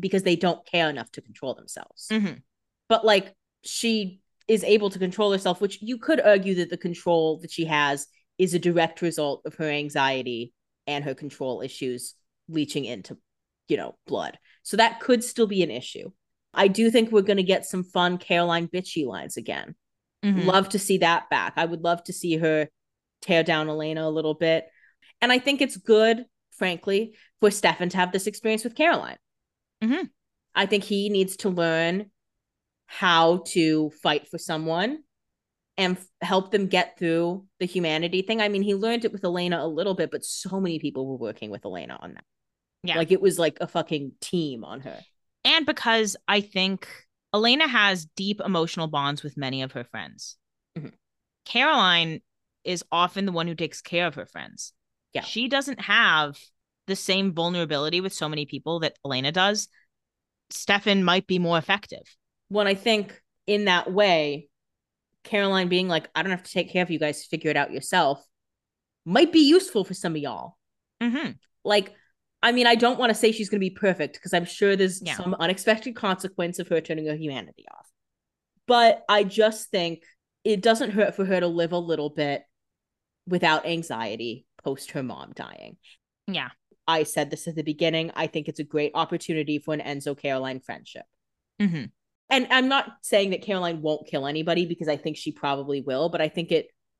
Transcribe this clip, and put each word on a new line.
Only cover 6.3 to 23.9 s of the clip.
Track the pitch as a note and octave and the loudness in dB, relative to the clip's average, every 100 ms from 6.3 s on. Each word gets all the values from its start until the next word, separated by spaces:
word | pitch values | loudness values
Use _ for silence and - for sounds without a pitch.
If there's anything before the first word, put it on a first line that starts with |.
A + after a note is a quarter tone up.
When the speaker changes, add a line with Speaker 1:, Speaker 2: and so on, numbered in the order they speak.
| G3 F#3+ F3+ | 6 4 -2
Speaker 1:
that | E3+ | -2
the | F3+ | -4
control | F3 E3+ F3 E3+ D#3+ D#3+ | -6 -4 0 2 2 -2
that | E3 | -8
she | - D#3+ | -6 0
has | D3+ C#3+ C#3+ - _ _ - | 2 2 0 -6 _ _ -2
is | F#3 | 0
a | F3 | 2
direct | F3 E3+ E3 - | 2 2 0 0
result | E3+ D#3 D3 C3+ | -4 -2 -4 -4
of | D#3 - | -10 -6
her | D#3 | -4
anxiety | D3 D3 C#3+ C3+ C3 B2 A#2 A#2+ _ _ _ - | -2 -2 0 0 0 -4 -8 -10 _ _ _ -8
and | C#3+ | -6
her | C#3+ | -6
control | C3 C#3+ - C3 A#2 | -8 -10 -8 -6 -6
issues | C3 - C3 B2 - - _ _ - | -8 -8 -8 -8 -12 -18 _ _ -6
leaching | D#3+ D3 D3 | -4 -2 -4
into, | B2+ A2 - - _ _ _ _ - | -6 -10 -12 -20 _ _ _ _ -4
you | B2 | -4
know, | C2 - - | -4 -12 -6
blood. | G#2+ D2+ - _ _ | -6 -6 -12 _ _
So | - G3+ | -4 2
that | A3+ A3+ | 2 2
could | - B3 | 2 2
still | - - G#3+ | 2 0 0
be | G3 | 2
an | F3 | 0
issue. | A#2+ - - - _ _ _ _ | -2 -10 -14 -16 _ _ _ _
I | - G3 | 4 4
do | G3+ A3+ | 6 4
think | A#3 A3+ | 4 4
we're | G#3+ | 4
gonna | G3 G3 | 4 2
get | F#3 F#3 | 2 0
some | - F#3 | 0 -6
fun | F3+ F#3 F3 F3+ | -2 0 0 0
Caroline | - F3 F3 E3+ E3+ | 0 2 2 0 -2
bitchy | F3+ F#3 E3+ B2+ | -6 -6 -6 -4
lines | F#2 - - | -6 -10 -10
again. | A2+ C#2 - - _ _ _ - | -8 -10 -10 -20 _ _ _ -4
Speaker 2:
Mm-hmm. | G3+ F#3+ F3+ | 0 2 4
Speaker 1:
Love | F#3+ G3 | 4 4
to | G3 | -2
see | - F#3+ | 0 4
that | E3 E3+ - | 4 2 0
back. | C3 F2+ - | -2 0 -2
I | |
would | E3 E3+ | -2 -2
love | E3+ E3+ | -2 -2
to | - | -4
see | - F3 D#3+ | -8 -2 0
her | D#3+ D#3 D3 _ _ _ _ _ | 2 2 -2 _ _ _ _ _
tear | - E3 | 2 2
down | E3 D#3 D#3 | 4 0 -2
Elena | D#3 D#3 | -4 -4